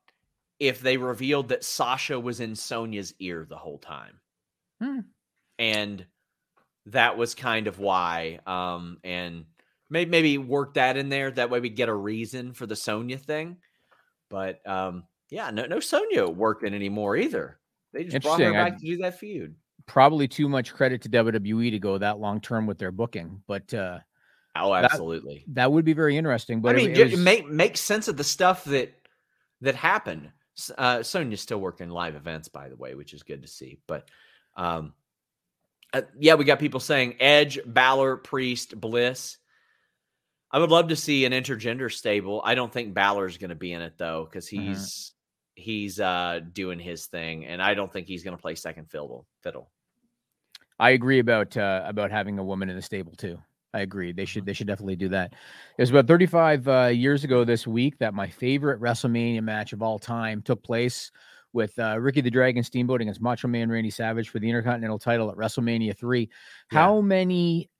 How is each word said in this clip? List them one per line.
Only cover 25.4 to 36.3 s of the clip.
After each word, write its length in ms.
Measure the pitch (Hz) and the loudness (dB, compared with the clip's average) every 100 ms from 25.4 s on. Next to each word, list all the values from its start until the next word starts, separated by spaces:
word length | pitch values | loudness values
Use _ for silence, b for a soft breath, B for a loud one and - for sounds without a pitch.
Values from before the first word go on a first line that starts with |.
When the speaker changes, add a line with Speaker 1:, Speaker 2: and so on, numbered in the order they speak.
| - | -8
Speaker 2:
that 240 | 131 127 | 0 4
would 140 | 156 160 | 4 2
be 80 | |
very 200 | 156 156 | 2 2
interesting, 460 | 147 160 117 - 113 | 2 0 -2 -2 -2
but 160 | 120 123 | 2 4
Speaker 1:
I 20 | |
Speaker 2:
it, 40 | |
Speaker 1:
mean, 80 | 214 | 4
Speaker 2:
it 40 | 165 | 6
Speaker 1:
ju-, 140 | 131 | 6
Speaker 2:
was 60 | 180 | 8
Speaker 1:
make, 300 | 180 214 147 | 6 4 2
make 300 | 151 214 - | 2 2 2
sense 280 | - 208 220 | -2 -2 -2
of 120 | 143 | -4
the 40 | |
stuff 400 | 143 - 185 185 | -4 2 4 2
that, 280 | 143 139 123 _ _ _ _ _ _ _ | 0 -2 -2 _ _ _ _ _ _ _
that 120 | 127 | -2
happened. 560 | 131 160 208 - 80 73 _ _ - | 2 2 2 -2 -10 -12 _ _ -16
S-, 120 | - - | -14 -2
uh, 260 | 127 120 | 0 2
Sonya's 380 | 117 185 135 104 | -2 -4 -4 -6
still 180 | - 107 | -6 -4
working 300 | 95 - 87 | -4 -8 -10
live 260 | 87 85 | -6 -6
events, 340 | 76 80 80 80 | -6 -10 -10 -12
by 200 | 69 69 | -18 -18
the 80 | 60 | -16
way, 180 | 64 | -14
which 200 | 67 73 | -14 -16
is 80 | 73 | -20
good 180 | - 71 | -14 -16
to 80 | 65 | -14
see. 300 | - 65 69 - | -20 -20 -20 -10
But, 240 | 76 - b b b b | -10 -10 b b b b
um, 380 | - 87 82 78 - _ _ _ _ _ _ _ _ - | -6 -4 -4 -8 -16 _ _ _ _ _ _ _ _ -8
uh, 80 | 135 - - | -6 -6 2
yeah, 160 | 151 | 6